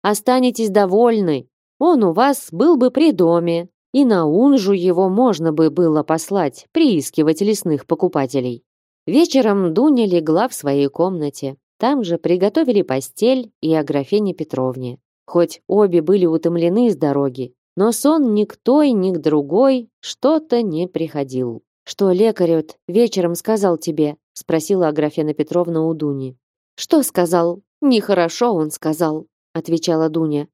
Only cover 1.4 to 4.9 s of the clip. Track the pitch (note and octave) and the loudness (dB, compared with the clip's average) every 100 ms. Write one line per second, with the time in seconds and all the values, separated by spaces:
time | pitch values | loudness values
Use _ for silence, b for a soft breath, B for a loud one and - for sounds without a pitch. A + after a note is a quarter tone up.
1.4 | B2 _ _ _ D#4+ D4+ F#3+ E3 C4+ C4+ | -6 _ _ _ 2 4 2 2 0 0
2.4 | - E3 D4+ D4 B3 C4+ D#4+ F3+ E3 E3+ | -6 0 2 4 2 2 0 2 2 2
3.4 | E3+ E3+ F3 _ _ C4 C4 F#3+ D#3 E3+ | 0 -4 -6 _ _ 0 2 2 2 4
4.4 | C#4 C4+ F#3+ G3 F3+ | 4 4 2 0 2